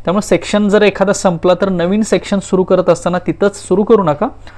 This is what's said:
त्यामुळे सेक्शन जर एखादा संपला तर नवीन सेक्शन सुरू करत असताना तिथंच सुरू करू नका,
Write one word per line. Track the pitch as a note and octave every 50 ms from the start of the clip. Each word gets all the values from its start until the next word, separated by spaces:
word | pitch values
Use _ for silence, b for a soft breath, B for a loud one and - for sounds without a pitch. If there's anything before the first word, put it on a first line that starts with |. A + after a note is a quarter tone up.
| -
त्यामुळे | - F3 G#3 G3
सेक्शन | - F#3+ E3 - - - G#3 G#3 G3+
जर | F#3+ G#3+ G#3+
एखादा | G3+ F#3+ - G3 F#3 -
संपला | - - G3 F3 E3 - F#3 F3+
तर | F3 G3+ G3
नवीन | F#3+ F3 E3 F3 G3 G#3+ A3
सेक्शन | - - - - - G3+ G3
सुरू | - - - F3+ F#3
करत | - F#3+ F3+ C3+ F3+
असताना | E3+ - - F3+ F3 F3+
तिथंच | - - D3+ - F#3+ G3+ G3+ - - -
सुरू | F#3+ F#3+ G#3+
करू | G3+ A#3 G3+ G3
नका, | D#3 D3 C#3+ G#3 C#4 - B B B B